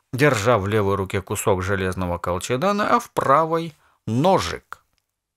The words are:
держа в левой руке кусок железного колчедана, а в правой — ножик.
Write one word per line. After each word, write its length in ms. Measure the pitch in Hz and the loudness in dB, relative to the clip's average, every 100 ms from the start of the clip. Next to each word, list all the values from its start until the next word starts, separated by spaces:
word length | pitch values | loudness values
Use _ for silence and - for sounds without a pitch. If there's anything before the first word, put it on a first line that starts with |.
| _ | _
держа 460 | 120 147 113 110 113 | 2 2 4 4 2
в 80 | 98 | 2
левой 280 | 110 98 98 | 0 2 0
руке 260 | 92 101 | -2 -4
кусок 400 | - 104 - 92 | -4 -2 0 0
железного 560 | 92 95 92 92 90 87 | 0 -2 -2 -4 -4 -4
колчедана, 760 | 90 92 - 127 190 202 - 240 | -4 -4 -4 -2 -2 -2 0 0
а 40 | |
в 100 | - | -2
правой — 640 | - - 143 160 165 165 - _ _ - | -2 2 2 2 -2 -4 -12 _ _ -4
ножик. 800 | 117 180 170 85 80 - - _ _ _ _ _ | 0 2 2 0 -8 -12 -20 _ _ _ _ _